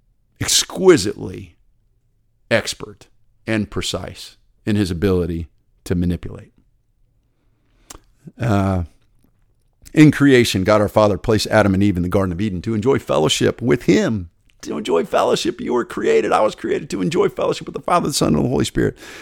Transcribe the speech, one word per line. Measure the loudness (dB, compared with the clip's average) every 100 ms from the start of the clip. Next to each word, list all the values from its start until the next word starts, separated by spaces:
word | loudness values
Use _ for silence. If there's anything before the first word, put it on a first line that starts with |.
| _ _ _ -8
exquisitely | -2 0 -2 2 6 6 2 -8 -12 -14 -18 _ _ _ _ _ _ _ _ _ -2
expert | -2 -2 -10 -14 -18 -20 _ _ _ -4
and | -4 -4
precise | -6 -6 -6 -10 -16 -20 -20 _ _ -2
in | 0
his | 0
ability | 0 0 0 -2 -6 -10 _ _ _
to | -4 -2
manipulate. | -2 -4 -8 -16 -20 _ _ _ _ _ _ _ _ _ _ _ _ _ -20 -20 _ _ -20 -6
Uh, | -2 0 0 -2 -4 _ _ _ _ _ _ _ _ _ -2
in | 6 6
creation, | 6 6 6 4 0
God | 2 2
our | 2
Father | 4 2 2
placed | 0 0 2
Adam | 2 4
and | 4
Eve | 2 0
in |
the | -2
Garden | -2 -2
of | -4
Eden | -6 -6
to | -4
enjoy | -2 0 0
fellowship | 0 0 0 2 0 0
with | 0 2
him. | 2 2 2 -4 -8 _ _ _
To | -10 -6
enjoy | -2 -2 0
fellowship. | 0 0 0 -2 -6
You | -4
were | -4 -4
created, | -4 0 0 2
I | 0
was | 0
created | -2 -4 -4 -4
to | -4
enjoy | -2 0 -2
fellowship | -2 -4 -4 -8
with | -8
the |
Father, | -2 -2 0
the |
Son, | -2 0 0
and |
the | 0
Holy | -2 -2
Spirit. | -2 -2 -4 -14 -20